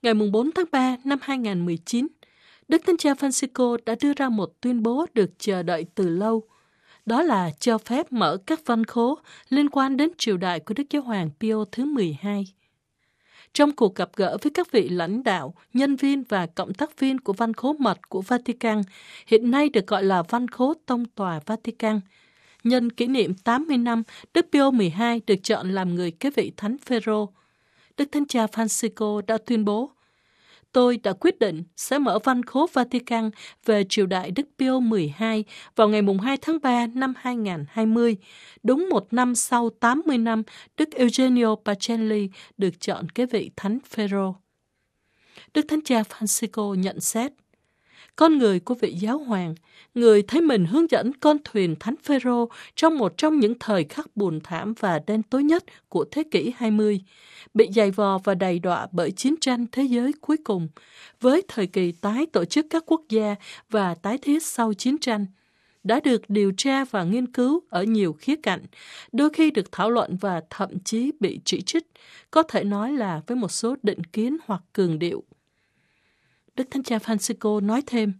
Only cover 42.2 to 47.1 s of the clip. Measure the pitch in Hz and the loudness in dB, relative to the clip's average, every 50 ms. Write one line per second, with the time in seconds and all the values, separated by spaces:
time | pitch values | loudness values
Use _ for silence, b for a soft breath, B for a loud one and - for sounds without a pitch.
42.2 | 202 196 190 B B B B - 202 185 175 _ - - 180 - 175 165 - - | -2 -4 -8 B B B B -4 -2 -2 -2 _ -6 -6 -6 -6 -6 -10 -4 -4
43.2 | 247 247 - 208 - - - - - 196 214 262 - - - - 214 202 196 202 | -2 0 0 -4 -4 -4 -12 -8 -4 -4 -4 -4 -6 -8 -6 -4 -4 -2 -2 -2
44.2 | 196 190 185 _ _ _ _ _ _ _ _ _ _ _ _ _ b b b b | -2 -4 -6 _ _ _ _ _ _ _ _ _ _ _ _ _ b b b b
45.2 | b b b b b b b 302 302 302 302 311 302 - 254 226 214 - - - | b b b b b b b -2 -2 0 -2 -4 0 0 0 0 0 -2 -6 -8
46.2 | 220 202 - - - 208 - - 208 202 196 185 185 190 - - 180 - | -4 -4 -2 -2 -4 -6 -4 -4 -4 -2 -2 -2 -2 -2 -4 -6 -6 -4